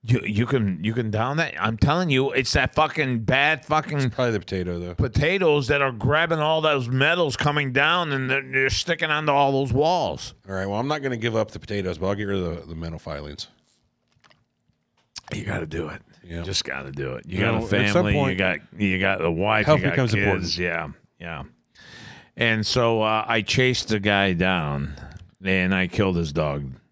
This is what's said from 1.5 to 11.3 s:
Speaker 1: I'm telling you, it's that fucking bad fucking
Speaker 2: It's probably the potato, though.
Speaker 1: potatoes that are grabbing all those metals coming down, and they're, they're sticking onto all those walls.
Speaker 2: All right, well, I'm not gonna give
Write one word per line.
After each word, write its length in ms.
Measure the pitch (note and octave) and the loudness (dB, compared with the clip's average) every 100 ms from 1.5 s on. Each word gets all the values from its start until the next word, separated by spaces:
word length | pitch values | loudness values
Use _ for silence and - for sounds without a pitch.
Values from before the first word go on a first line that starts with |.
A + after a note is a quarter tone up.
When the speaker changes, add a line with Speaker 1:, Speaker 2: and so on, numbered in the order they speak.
| D2+ | -2
Speaker 1:
I'm 140 | G#2 A2+ | -2 2
telling 320 | B2 D#3+ F3+ | 2 4 2
you, 220 | C3+ C3+ | 2 2
it's 200 | B2+ C3 | 0 0
that 200 | D3+ B2+ | 2 2
fucking 460 | - D3+ - C#3 A#2+ | 2 0 2 -2 0
bad 440 | G#2+ C3 C#3+ D#3 | 2 2 2 0
fucking 340 | - D#3 D3 D3 | 0 -2 0 -2
Speaker 2:
It's 160 | C3 A2 | -2 0
probably 160 | B2 | 0
the 80 | G#2+ | 0
potato, 400 | - F#2+ F2+ F2 | -2 -4 -4 -4
though. 160 | F2 F2 | -8 -2
Speaker 1:
potatoes 720 | C3+ - D3 F#3+ F3 D3 B2 | 0 2 2 2 4 2 2
that 120 | C#3+ | 2
are 80 | C#3 | 2
grabbing 480 | A#2 B2+ D3+ E3+ D#3+ | 0 0 2 2 2
all 200 | D3+ D#3+ | 2 2
those 280 | D#3 C#3+ A#2+ | 2 2 0
metals 480 | B2+ D3 F3 E3 A#2 | 2 2 4 0 0
coming 340 | D3 D3 C#3 | 0 0 0
down, 400 | B2 D3 F3 E3 | 2 2 2 0
and 160 | C#3 C3 | -2 -2
they're, 140 | C3+ | -2
they're 280 | C3 C3+ C3+ | -2 0 0
sticking 400 | B2 - E3 D#3+ | 0 -4 -2 -2
onto 200 | D3+ D3+ | -2 0
all 200 | C#3 C#3 | 2 2
those 200 | C3+ C3+ | 2 0
walls. 640 | B2 D3+ F3+ B2 D2 - - G2 | 2 2 2 0 -4 -10 -16 -8
Speaker 2:
All 60 | F#2+ | -4
right, 100 | G2 | -2
well, 140 | G2+ | -2
I'm 80 | C3 | -2
not 160 | D3+ | -2
gonna 140 | C3+ A#2+ | -4 -2
give 180 | A#2 | -2